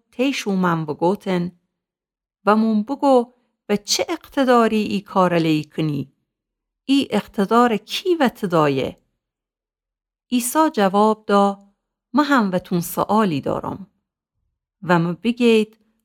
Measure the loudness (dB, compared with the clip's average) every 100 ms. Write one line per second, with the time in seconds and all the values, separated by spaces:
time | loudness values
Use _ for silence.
0 | _ -4 -4 -4 -4 -2 0 -2 -4 -2
1 | -2 -2 -4 -4 -4 -10 _ _ _ _
2 | _ _ _ _ 0 2 2 0 -2 -2
3 | 2 2 2 _ _ _ -4 -4 -2 -4
4 | -4 -6 -6 -2 2 4 4 0 -2 -4
5 | -4 0 2 2 0 -2 -4 -6 -4 -4
6 | -8 _ _ _ _ _ _ _ -2 0
7 | 0 -4 -4 -4 0 2 2 0 -6 -8
8 | -2 0 0 -2 -2 0 0 0 -4 -10
9 | _ _ _ _ _ _ _ _ _ _
10 | _ _ _ -4 -2 0 0 2 0 2
11 | 2 0 0 2 2 -2 _ _ _ _
12 | _ -2 2 0 0 -2 -2 -4 -4 -4
13 | -2 0 0 -2 -4 -6 -8 -12 -16 _
14 | _ _ _ _ _ _ _ _ 0 0
15 | 0 -2 -4 0 2 2 0 _ _ _